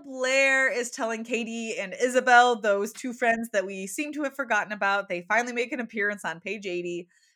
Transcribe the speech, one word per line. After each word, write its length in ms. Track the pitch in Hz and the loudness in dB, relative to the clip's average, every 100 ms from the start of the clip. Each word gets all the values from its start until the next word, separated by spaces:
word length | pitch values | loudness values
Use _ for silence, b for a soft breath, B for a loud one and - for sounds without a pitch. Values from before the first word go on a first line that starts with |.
Blair 680 | 285 262 254 269 269 269 262 | -8 -4 0 4 4 4 2
is 200 | 202 247 | 0 -4
telling 340 | - 226 226 | -4 -4 -4
Katie 520 | 226 240 226 233 226 165 | -4 -4 -4 -6 -6 -6
and 160 | 190 | -6
Isabel, 680 | 170 254 254 254 240 247 233 | -2 2 2 8 8 8 4
those 320 | 208 202 220 | 2 2 0
two 200 | - 262 | -6 -10
friends 340 | 240 240 226 233 | -2 0 0 0
that 120 | 208 | -2
we 220 | 185 196 190 | -2 -6 -8
seem 260 | - 294 | -6 -6
to 120 | 294 | -4
have 100 | 277 277 | -6 -4
forgotten 360 | 254 214 175 | -2 0 0
about, 360 | 208 196 202 190 | -2 0 0 -2
they 140 | 175 | -6
finally 320 | 175 214 240 | 0 0 0
make 180 | 240 240 | -4 -4
an 80 | 254 | -4
appearance 420 | 226 220 202 208 | -6 -2 -2 -2
on 160 | 180 165 | -6 -8
page 260 | 190 214 196 | -8 -8 -6
eighty, 420 | 175 175 175 175 b b | -6 -6 -8 -10 b b